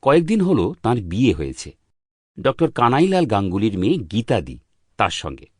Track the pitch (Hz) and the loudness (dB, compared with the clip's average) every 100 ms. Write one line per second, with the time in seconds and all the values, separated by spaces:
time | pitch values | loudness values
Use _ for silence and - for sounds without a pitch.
0 | 135 156 165 220 180 123 87 170 113 123 | 4 2 4 0 2 2 0 -2 -2 -2
1 | 92 92 127 82 69 67 - - _ _ | -2 2 2 2 -4 -10 -16 -18 _ _
2 | _ _ _ - 131 131 160 - 120 131 | _ _ _ -4 -2 0 -2 2 2 2
3 | 185 185 156 104 98 95 107 98 95 175 | 2 2 2 0 0 0 -2 0 -2 -2
4 | 78 104 117 117 65 62 _ _ _ - | -4 -6 0 -2 -2 -16 _ _ _ -2
5 | 98 - 78 67 - _ | -2 -2 -10 -12 -18 _